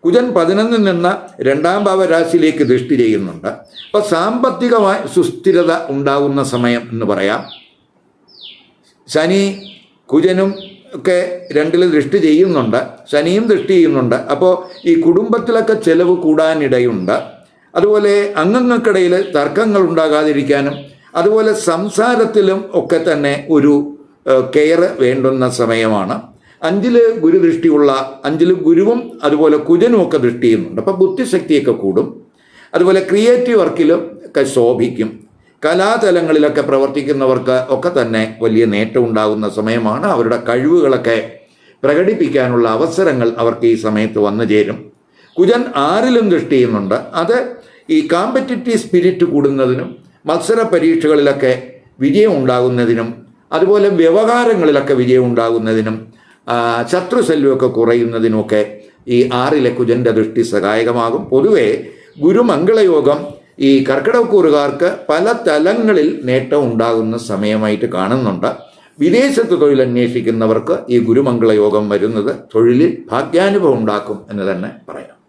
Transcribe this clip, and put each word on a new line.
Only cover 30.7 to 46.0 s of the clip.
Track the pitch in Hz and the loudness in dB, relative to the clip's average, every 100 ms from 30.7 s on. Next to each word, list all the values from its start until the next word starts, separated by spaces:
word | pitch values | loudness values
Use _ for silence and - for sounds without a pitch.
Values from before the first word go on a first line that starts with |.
| - | -6
അപ്പോൾ | - 185 | -4 0
ബുദ്ധിശക്തിയൊക്കെ | 190 - 254 180 - 147 117 - | 0 0 -2 -4 0 0 0 -2
കൂടും. | 98 95 - - - _ _ _ - 165 | 0 -2 -2 -8 -20 _ _ _ -8 0
അതുപോലെ | 175 190 185 | 2 2 0
ക്രിയേറ്റീവ് | 196 226 247 247 226 | 2 4 2 2 2
വർക്കിലും | 165 - 156 170 - - - | 0 0 0 0 -2 -16 -6
ഒക്കെ | 151 135 135 | -2 0 2
ശോഭിക്കും. | 117 120 117 117 110 - - _ _ _ 151 | 2 2 -2 -4 -8 -8 -20 _ _ _ -2
കലാതലങ്ങളിലൊക്കെ | 175 202 226 202 175 165 156 147 151 - | 0 0 0 2 0 2 2 2 0 0
പ്രവർത്തിക്കുന്നവർക്ക് | 135 139 139 139 139 131 127 127 127 - 131 | 0 0 -2 -4 -2 0 0 0 -2 -2 -4
ഒക്കെ | 175 151 | -2 -2
തന്നെ | 117 110 110 - | -2 -2 -4 -2
വലിയ | 113 107 113 | 0 2 2
നേട്ടം | 101 110 131 117 | 0 -2 0 0
ഉണ്ടാകുന്ന | 110 107 107 104 104 | 0 -2 -2 -4 -4
സമയമാണ്. | 107 117 113 117 190 147 | -2 -2 -2 -2 -2 0
അവരുടെ | 113 120 117 | 0 -2 -2
കഴിവുകളൊക്കെ | 123 135 175 143 127 117 113 - - _ _ _ _ | -2 2 2 2 0 0 -2 -4 -16 _ _ _ _
പ്രകടിപ്പിക്കാനുള്ള | 139 151 190 220 147 139 127 120 117 113 | -2 0 0 0 0 0 0 0 0 0
അവസരങ്ങൾ | 160 175 185 131 117 117 | -2 0 0 0 -2 0
അവർക്ക് | 117 117 117 | -2 0 0
ഈ | 113 110 | 0 -2
സമയത്ത് | 107 107 107 104 | -2 -2 0 -2
വന്നു | 104 113 | 0 0
ചേരും. | 107 104 - - _ _ _ _ - | 0 0 -4 -14 _ _ _ _ 0
കുജൻ | 180 240 254 143 143 | 2 2 -2 -2 -2
ആറിലും | 196 | 0